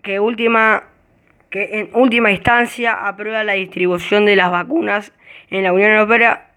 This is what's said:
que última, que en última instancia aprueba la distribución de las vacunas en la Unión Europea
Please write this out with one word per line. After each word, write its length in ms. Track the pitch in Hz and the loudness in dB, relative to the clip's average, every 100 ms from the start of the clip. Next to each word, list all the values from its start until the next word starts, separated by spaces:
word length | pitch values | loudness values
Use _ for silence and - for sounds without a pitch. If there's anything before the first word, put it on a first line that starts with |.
que 160 | 202 196 | -6 -2
última, 640 | 208 226 233 226 220 208 - _ _ _ _ _ _ | -2 0 0 2 2 0 -4 _ _ _ _ _ _
que 280 | 190 202 214 | -10 -8 -8
en 120 | 175 | -4
última 400 | 226 262 233 220 | 0 2 2 0
instancia 760 | 190 - 240 240 - 233 214 202 | 0 2 2 0 -4 -4 -4 -6
aprueba 380 | 196 214 220 | -8 -8 -6
la 80 | 214 | -4
distribución 720 | 196 185 190 180 175 170 208 | -4 -4 -2 -2 -2 0 2
de 100 | 208 | 4
las 160 | 196 180 | 4 2
vacunas 640 | 175 175 320 208 202 208 _ - - _ | -2 -2 -4 -2 -4 -6 _ -20 -20 _
en 140 | 196 | -4
la 100 | 190 | 0
Unión 200 | 185 208 | 2 4
Europea 540 | 214 214 233 226 - _ | 4 2 2 2 0 _